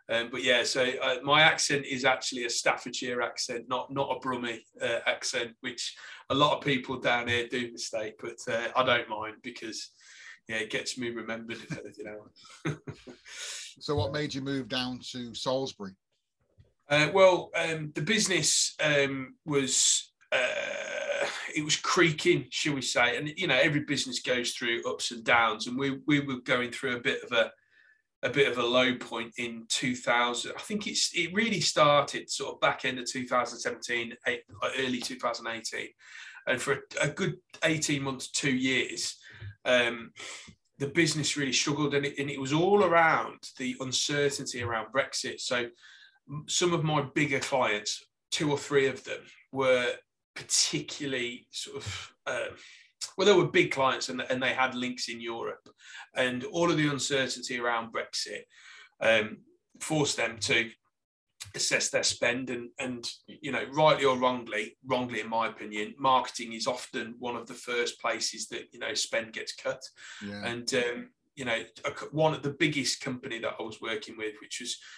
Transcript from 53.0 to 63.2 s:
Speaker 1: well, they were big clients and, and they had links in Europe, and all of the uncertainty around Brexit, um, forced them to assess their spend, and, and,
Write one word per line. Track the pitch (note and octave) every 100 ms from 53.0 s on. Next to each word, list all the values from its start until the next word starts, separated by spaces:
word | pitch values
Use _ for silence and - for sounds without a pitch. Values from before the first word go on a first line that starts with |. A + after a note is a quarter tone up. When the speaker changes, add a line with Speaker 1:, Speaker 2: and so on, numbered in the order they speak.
| - -
Speaker 1:
well, | F#3+
they |
were | F#3 E3
big | F3+ D#3
clients | C3+ C3+ B2 -
and, | B2+ A#2+
and | B2+
they | C3
had | A#2+ C3
links | B2 B2 B2 -
in | A#2
Europe, | A#2 A#2 G#2 - - _ - - -
and | - B2+ B2
all | B2+ E3+ F3
of | D#3
the | D3+
uncertainty | C#3 - C#3 B2+ - - B2
around | A#2+ A#2 A2+
Brexit, | A2+ - - G#2+ G#2 - - - - - -
um, | A2+ A2+ G#2+ A2 - _ _ -
forced | - D#3 C#3 -
them | A2+ A2+
to | - A#2 A2+ - _ _ _ _ _ - -
assess | - - C3 -
their | C3
spend, | - - A#2+ B2 C3
and, | B2 A#2+ -
and, | C3 A#2+ A#2 -